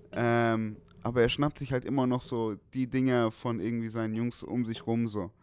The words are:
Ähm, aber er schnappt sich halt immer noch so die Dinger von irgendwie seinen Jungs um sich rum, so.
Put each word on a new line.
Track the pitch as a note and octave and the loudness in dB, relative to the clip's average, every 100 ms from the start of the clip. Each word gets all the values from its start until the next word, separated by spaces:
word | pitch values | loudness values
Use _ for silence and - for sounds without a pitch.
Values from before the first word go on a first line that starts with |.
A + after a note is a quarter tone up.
| - | -10
Ähm, | - A#2 A#2 A#2 A2 A2 G#2+ - - | -2 2 4 4 2 -2 -6 -16 -10
aber | A#2+ B2 | -2 4
er | A#2+ | 4
schnappt | B2+ C#3+ - | 4 0 -2
sich | C3+ | -4
halt | B2+ B2+ | -2 0
immer | C#3 B2+ | 0 2
noch | B2 | 0
so | - A#2+ A2 G2+ _ | -2 -4 -2 -4 _
die | C3 B2+ | -4 -2
Dinger | C3 C3 B2 A2+ | 2 4 4 2
von | - B2 A#2 | 0 -4 -2
irgendwie | G#2 A#2 A2+ | -2 -2 -2
seinen | A2+ A2 A2 | -4 -2 -2
Jungs | A#2+ - | -2 -4
um | - A#2 A2+ | -4 -2 -2
sich | A2 - | -4 -2
rum, | A#2 A#2 | 0 0
so. | G#2 F2 - | -2 -6 -10